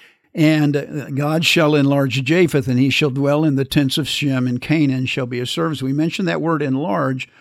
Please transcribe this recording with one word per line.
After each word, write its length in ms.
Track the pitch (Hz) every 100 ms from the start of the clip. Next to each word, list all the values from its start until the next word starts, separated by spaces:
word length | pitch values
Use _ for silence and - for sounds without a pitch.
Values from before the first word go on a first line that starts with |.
| - _ _ -
And, 400 | 156 151 147 143
uh, 360 | 143 156 117
God 340 | 135 147 160 165
shall 300 | 170 151 151
enlarge 480 | 139 139 135 127
Japheth, 440 | 131 170 175 143 131
and 120 | 127
he 100 | 135
shall 220 | - 151
dwell 320 | 131 139 147
in 100 | 160
the 100 | 135
tents 360 | 123 147 135 -
of 80 | 139
Shem, 400 | - 147 131 127
and 120 | 123
Canaan 460 | - 156 143 131 127
shall 220 | - 123
be 100 | 123
his 140 | 123
servants. 320 | - 165 135
We 100 | 131
mentioned 340 | 143 165 - 180
that 140 | 170
word 220 | 160 156
enlarge 680 | 143 131 175 185 135 131 - _